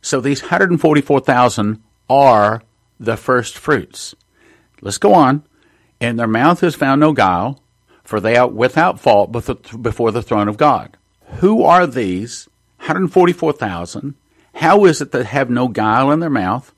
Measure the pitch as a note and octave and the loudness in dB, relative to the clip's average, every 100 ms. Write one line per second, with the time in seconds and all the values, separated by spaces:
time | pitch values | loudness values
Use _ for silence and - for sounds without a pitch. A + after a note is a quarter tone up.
0 | - C#3 C3 C#3 - F3 F#3+ E3+ D#3+ D3+ | -4 -4 -2 -6 -4 -2 0 0 2 0
1 | C#3 C#3 - B2 B2 A2+ G#2 G#2+ _ _ | 0 -2 2 2 2 0 -6 -6 _ _
2 | _ C3+ C#3 A2+ G#2 A2 _ _ _ _ | _ 2 4 4 2 0 _ _ _ _
3 | A2+ A#2 - B2+ A#2 - - C3+ - - | -6 -6 -2 -2 -4 -10 -4 -4 -4 -16
4 | - - _ _ _ _ _ _ - G2+ | -18 -20 _ _ _ _ _ _ -12 -4
5 | G3+ F#3+ C3+ C#3+ _ _ _ _ _ _ | 2 4 4 0 _ _ _ _ _ _
6 | A#2 A#2 A#2 A2 C#3 F3 F3+ C#3+ C#3 C#3 | -6 -4 -2 0 0 2 -2 -2 -2 2
7 | D3+ D3 G2 F2 G#2+ C#3 _ _ _ _ | 2 2 2 2 -4 -8 _ _ _ _
8 | _ A2 G2+ A#2+ B2 - B2 D#3 F3 - | _ -4 0 2 2 0 -2 0 -2 0
9 | - G#2 G2+ A#2 - B2+ - A2+ A#2 G#2 | 2 2 2 -4 -8 -10 -12 -10 -8 -2
10 | A#2 A2 A2 A2 G#2 G#2 D3+ A#2 - _ | -2 -2 -4 -2 -2 0 2 0 -4 _
11 | _ _ _ - F#3 A3 C#3+ F3 F3 B2 | _ _ _ -2 0 2 4 4 2 -2
12 | G2+ F2+ A#2 - - _ _ _ - G3 | -4 -4 -8 -14 -20 _ _ _ -8 -4
13 | F#3+ F#3 F3 E3+ D#3+ D3 A2 F2 F2 - | 0 2 2 2 -4 -4 -6 -8 -10 -12
14 | C#3 C#3+ _ _ _ - E3 G3+ G3 D3 | -14 -16 _ _ _ -4 2 6 4 2
15 | D3 C3+ A#2+ C#3 B2+ B2 B2+ G#2+ G#2+ A2+ | -4 -6 -4 -4 -2 -2 -2 -2 0 0
16 | C3+ D3+ E3 C3+ F#2 A#2 - | 0 0 -2 -4 -2 -4 -8